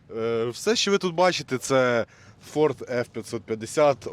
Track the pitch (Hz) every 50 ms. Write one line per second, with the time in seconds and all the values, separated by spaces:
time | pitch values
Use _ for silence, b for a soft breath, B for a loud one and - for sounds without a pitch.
0 | _ - 101 113 110 117 117 113 117 120 117 - - 208 240 - - 202 202 190
1 | 185 180 165 170 180 180 165 - 143 - 127 120 - - 135 131 127 123 120 117
2 | 107 B B B B B B B - - - 147 156 147 117 - - - 123 123
3 | 120 - - 117 104 - 117 110 - - 110 107 110 - - 156 147 143 131 -
4 | - 110